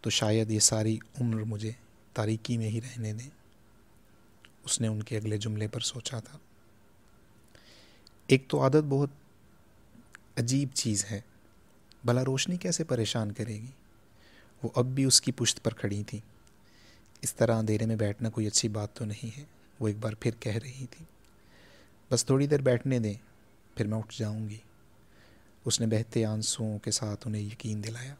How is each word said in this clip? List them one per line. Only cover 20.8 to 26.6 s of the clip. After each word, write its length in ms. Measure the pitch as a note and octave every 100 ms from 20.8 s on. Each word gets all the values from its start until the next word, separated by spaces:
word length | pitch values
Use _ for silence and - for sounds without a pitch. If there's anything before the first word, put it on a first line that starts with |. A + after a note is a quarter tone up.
| C3
تھی۔ 140 | - D#3+ - - - - - - - - - -
"بس 160 | A#2+ -
تھوڑی 220 | C3+ C#3+
دیر 140 | D3
بیٹھنے 380 | C3+ A#2+ C3+ B2+
دیں، 140 | A2 G2+ - - - - - -
پھر 120 | G#2
میں 100 | A2
اٹھ 220 | G#2+ -
جاؤں 300 | A2 G#2+ A2
گی،" 80 | G#2+ - - - - - - - - - - -
اس 140 | -
نے 80 | A2+
بہتے 380 | A2 A2+ A2+ A2
آنسوؤں 540 | G#2+ G#2+ -